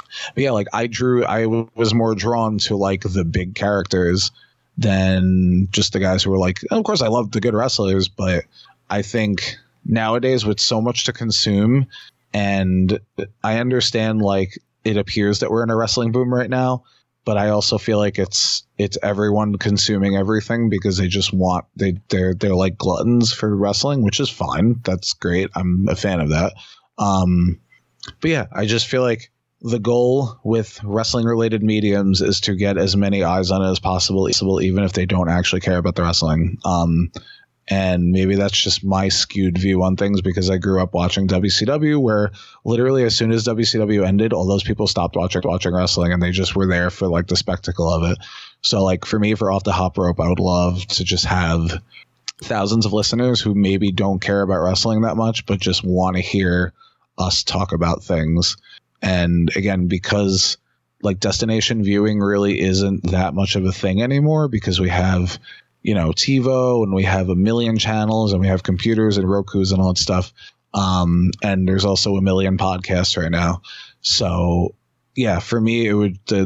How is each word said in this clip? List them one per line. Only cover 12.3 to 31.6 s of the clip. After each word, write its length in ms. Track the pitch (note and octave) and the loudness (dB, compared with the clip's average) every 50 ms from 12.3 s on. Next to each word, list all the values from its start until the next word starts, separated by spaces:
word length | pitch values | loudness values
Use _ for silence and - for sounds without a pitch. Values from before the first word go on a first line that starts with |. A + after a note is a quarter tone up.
| - | -4
and 680 | G#2 G2+ G2+ G2 G2 F#2+ F#2 F#2 F#2 F#2 F#2 G#2 - - _ - - - G2+ - _ - | -2 -2 0 0 0 0 2 2 2 2 2 0 -2 -4 _ -10 -10 -10 -10 -12 _ -4
I 160 | G#2+ A2 A#2 | -2 -2 0
understand, 640 | A#2+ B2 B2+ B2 A#2+ - - A2+ A2 A2 A2 A2 | 0 0 0 0 0 0 -2 0 0 0 0 0
like, 360 | G#2 G2 G2 F#2+ F#2+ G2 - - _ _ _ _ - | 0 2 2 0 -2 -2 -6 -16 _ _ _ _ -4
it 140 | A2 G#2 G#2 | -2 0 0
appears 440 | F#2+ F#2+ - A2 G2+ G2+ G#2 - | -2 -2 -2 0 2 2 2 0
that 100 | - - | 0 0
we're 120 | G#2+ A2+ A#2 | 0 0 0
in 60 | A2+ | 0
a 60 | A2+ | 0
wrestling 360 | A2 A2+ A2 - B2+ A#2 A2+ | 0 0 0 0 -2 -2 0
boom 220 | A2+ B2+ B2+ B2 B2 | 0 0 0 0 0
right 160 | B2 B2 - | -2 -2 0
now, 360 | B2+ B2+ B2+ B2+ B2+ B2+ _ _ _ _ _ _ _ _ - | -2 0 0 0 -2 -2 _ _ _ _ _ _ _ _ -4
but 120 | - G#2+ G2+ | -2 0 0
I 120 | G2+ G#2+ | 2 2
also 280 | G#2 G#2 - - A#2 G#2 | 2 0 0 0 -2 -2
feel 220 | - A2+ A2 G#2 | 0 0 0 2
like 180 | G#2 G2+ G2 - | 2 0 0 -2
it's, 460 | F#2+ F#2+ - - - - - - - _ _ - | -4 -2 -2 -2 -2 -2 -4 -6 -8 _ _ -4
it's 180 | G#2 G2+ G#2 - - | -4 -4 -2 -4 -2
everyone 540 | G#2 G#2 G2 G#2+ G#2 G2+ G#2+ G#2+ G#2 G2+ F#2+ | -2 0 0 0 0 2 0 0 0 -2 -2
consuming 580 | - G#2+ G#2 G2 - - G#2+ G2 G2 G2 G2 | -2 0 0 0 0 0 0 0 0 0 2
everything 540 | G2 F#2+ G2+ A2 G#2+ G#2 - A#2 A#2 A#2 A2 | 0 0 0 0 -2 -2 -2 -2 0 0 0
because 280 | G#2 F#2+ F#2 G2+ F#2 F#2+ | 0 0 0 -2 0 0
they 100 | G2 F2+ | 0 0
just 260 | F#2+ G2 F2+ - - | 0 -2 -2 -2 0
want, 320 | F#2 F#2 F2+ F2+ F2 - _ _ | 0 0 2 0 -2 -4 _ _
they, 220 | - G2 G2 F2+ F#2+ - - | -2 -2 -2 -2 -4 -6 -4
they're, 240 | G#2+ F#2 F#2 F#2+ F2+ | -2 0 0 0 0
they're, 220 | F2+ G#2 G2+ F#2 | 0 0 0 2
like, 220 | F2+ F#2 F#2+ F2+ - | 2 0 0 -2 -2
gluttons 540 | - F#2+ F2+ - - A#2 A#2+ A#2+ A#2 A#2 | -2 -2 -2 0 0 2 2 2 2 2
for 240 | - - - G#2+ G#2 | 0 -2 -2 -2 0
wrestling, 460 | G2 G2+ G2+ G2+ - - C#3+ C#3+ C3+ | 0 0 0 0 0 -2 -2 0 2
which 180 | A2 G2+ - - | 0 0 0 0
is 100 | C#3 - | -4 -4
fine. 520 | - - - - - D#2 G2 A#2 A#2 A#2+ - | -4 -6 -6 -4 -2 2 2 2 2 0 -2
That's 300 | F#2 F#2 F#2 - - - | -4 -4 -4 -4 -6 -8
great. 380 | - - F2 F2 F2+ F#2+ - - | -6 -4 -2 0 0 -2 -2 -4
I'm 340 | E2+ F#2 F2+ F2+ F#2 G2 - | -4 -2 0 0 0 2 0
a 80 | - | 0
fan 260 | - - G2+ F#2 E2+ | 0 -2 -2 0 0
of 80 | D#2 D2 | 0 0
that. 240 | D#2 D#2 F2+ G2 - - - - - - _ _ _ - | 0 0 0 -2 -4 -8 -20 -20 -20 -20 _ _ _ -4
Um, 600 | G#2+ G2+ F#2+ F#2+ F#2 F2+ F2+ F2 F2 F2+ F2 - _ _ _ _ _ _ _ _ - - - - | -2 0 2 2 2 2 2 4 2 2 0 -2 _ _ _ _ _ _ _ _ -20 -20 -16 -4
but 100 | - E3 | -2 -2
yeah, 160 | D#3+ C3+ A2 - | 0 0 -2 -4
I 140 | - G2 G#2 | -4 -4 -2
just 220 | G#2 A2+ A2+ - - | 0 0 -2 -2 -2
feel 160 | - B2+ B2+ | 0 0 2
like 280 | A#2+ A2+ A2+ - - _ _ _ _ _ _ | 0 0 -2 -6 -16 _ _ _ _ _ _
the 180 | - A#2 A#2+ A#2 | -6 -4 -4 -2
goal 580 | G2 A#2+ A#2+ A#2+ B2 B2 C3 C#3 C3+ A2+ A2+ - - | 0 2 2 4 4 4 2 2 0 -2 -6 -6 -2
with 380 | G#2+ A2+ A2+ G#2 - - - G#2 | 0 0 0 0 -4 -8 -12 -8
wrestling 420 | G2+ G2+ A2+ A2+ - - A#2+ A2+ | -4 -2 -2 -2 0 -2 0 0
related 360 | A#2 A#2 A2+ A2+ A2+ A2 G#2+ | 0 2 2 2 2 0 2